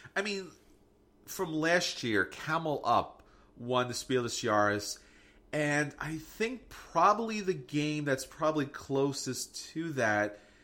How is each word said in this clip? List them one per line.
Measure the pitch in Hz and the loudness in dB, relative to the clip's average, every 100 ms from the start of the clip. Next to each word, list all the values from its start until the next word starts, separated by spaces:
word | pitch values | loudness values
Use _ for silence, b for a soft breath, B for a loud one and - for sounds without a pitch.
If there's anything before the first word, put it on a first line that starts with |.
| B - | B -4
I | |
mean, | 208 196 180 - _ - _ _ _ _ - | -4 -4 -8 -16 _ -20 _ _ _ _ -14
from | - 180 | -6 -2
last | 156 160 175 175 - | 0 4 4 2 -2
year, | 123 104 92 | 0 2 2
Camel | - - 160 160 139 - | -4 -4 -2 -2 -2 2
Up | 110 - - - b b - | 2 2 -8 -20 b b -14
won | 120 123 123 | -2 0 0
the | 117 | -4
Spiel | - 127 | 0 0
des | 117 | 0
Jahres, | - 117 104 104 104 - - B B B B - | -2 2 4 4 2 -4 -10 B B B B -8
and | 147 147 147 147 - | -2 0 0 0 -4
I | 147 160 | -8 -8
think | - - 226 254 - | -10 -4 -4 -4 -12
probably | - - 170 185 214 226 214 | -20 -4 4 6 4 0 -2
the | 190 160 | -2 -4
game | 131 147 151 151 143 | -2 -2 0 0 0
that's | 135 - | -2 -2
probably | - 156 156 135 | -2 0 0 -2
closest | - - 135 139 135 - 123 - - - | -6 -4 0 0 0 -6 -6 -8 -12 -10
to | 160 165 | -8 -6
that | 135 110 104 104 - B B | 0 2 2 0 -4 B B